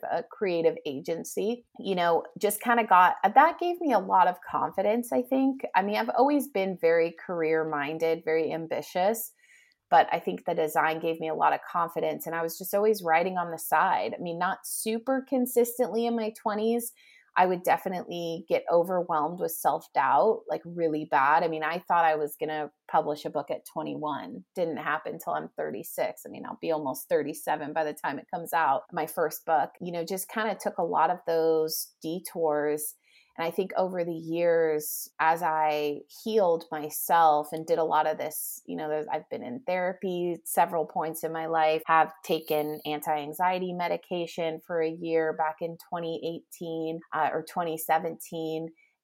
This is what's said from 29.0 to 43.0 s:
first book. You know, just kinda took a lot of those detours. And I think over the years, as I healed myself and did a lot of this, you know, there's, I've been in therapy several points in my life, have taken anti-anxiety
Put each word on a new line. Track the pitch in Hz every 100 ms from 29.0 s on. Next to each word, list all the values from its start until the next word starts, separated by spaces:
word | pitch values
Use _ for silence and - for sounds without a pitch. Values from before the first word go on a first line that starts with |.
| 156
first | - 156 -
book. | - 160 - -
You | 180
know, | 170
just | 170 190 -
kinda | 220 220 185
took | 202 -
a |
lot | 170 156 165
of | 180 -
those | 165 160 160 160 - - _
detours. | 160 180 - 170 160 147 151 151 147 - _ _ _ -
And | 165
I |
think | 175 185 -
over | 185 180
the | 170
years, | 165 160 165 170 165 160 151 151 - - -
as | 160 170
I | 170 160 156 151 147 143 - -
healed | 226 220 180 165 -
myself | 156 151 - - 170 160 147 151
and | 160 160
did | 165
a |
lot | 160 151 156
of | 156
this, | 156 - - -
you | - 170
know, | 156
there's, | 151 151
I've | 156 -
been | -
in | 123 123 -
therapy | 185 180 185 190 180 175 165 -
several | 190 175 165 151
points | 185 160 160
in | 160
my | 165
life, | 160 160 156 156
have | - 160 156 -
taken | - 160 - 151 151 151 151
anti-anxiety | 151